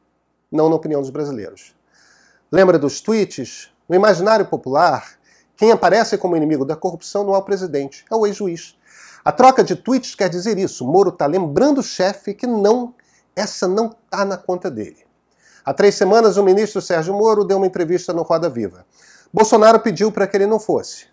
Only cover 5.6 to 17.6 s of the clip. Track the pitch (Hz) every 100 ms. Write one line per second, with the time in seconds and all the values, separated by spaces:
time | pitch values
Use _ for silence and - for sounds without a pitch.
5.6 | 220 220 185 208 220 175 185 165 151 151
6.6 | 135 156 185 170 - 202 202 196 196 196
7.6 | 185 143 139 - _ 226 208 196 202 170
8.6 | - _ _ _ - - 151 - 254 254
9.6 | 180 180 - 254 - - 190 175 196 196
10.6 | 185 - 127 180 190 170 147 185 165 147
11.6 | 277 269 - - 185 190 - 202 247 220
12.6 | 202 247 240 - _ _ _ - 202 -
13.6 | 185 196 226 - _ - 196 190 - 180
14.6 | 185 117 104 - _ _ _ _ _ _
15.6 | - 139 202 196 190 220 226 185 196 196
16.6 | 208 196 - 170 160 202 220 208 185 196